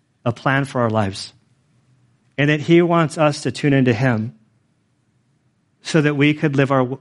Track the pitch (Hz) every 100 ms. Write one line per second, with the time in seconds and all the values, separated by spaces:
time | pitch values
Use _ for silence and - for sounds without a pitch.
0 | _ _ 123 113 143 135 139 127 117 110
1 | 101 98 - - _ _ _ _ _ _
2 | _ _ _ - 143 151 143 170 170 170
3 | 156 - 151 143 135 117 147 139 127 113
4 | 131 113 113 - _ _ _ _ _ _
5 | _ _ _ _ _ _ _ _ - 165
6 | 147 147 147 151 156 139 135 135 127 131